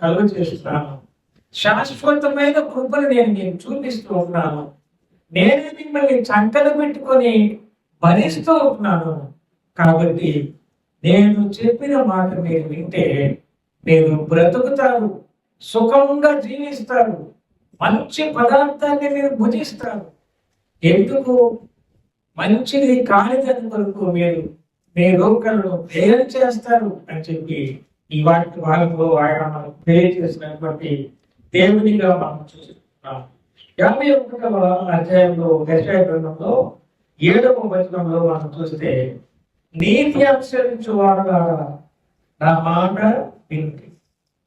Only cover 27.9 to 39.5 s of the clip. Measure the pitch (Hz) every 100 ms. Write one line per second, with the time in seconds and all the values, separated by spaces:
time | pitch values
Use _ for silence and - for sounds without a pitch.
27.9 | _ - 151 156 170 170 180 160 165 165
28.9 | 165 165 156 151 147 156 151 147 - -
29.9 | 175 180 180 165 - 151 151 160 156 160
30.9 | 143 135 _ _ _ _ 180 185 214 214
31.9 | 208 185 - 143 151 - - - - _
32.9 | _ 135 131 - _ _ _ _ - 185
33.9 | 233 294 269 240 233 233 196 180 180 185
34.9 | 170 170 185 175 170 170 160 151 160 -
35.9 | 190 170 160 160 156 180 247 - - _
36.9 | _ _ - 160 208 247 247 214 185 180
37.9 | 180 170 165 170 156 151 165 160 151 151
38.9 | 127 127 - _ _ _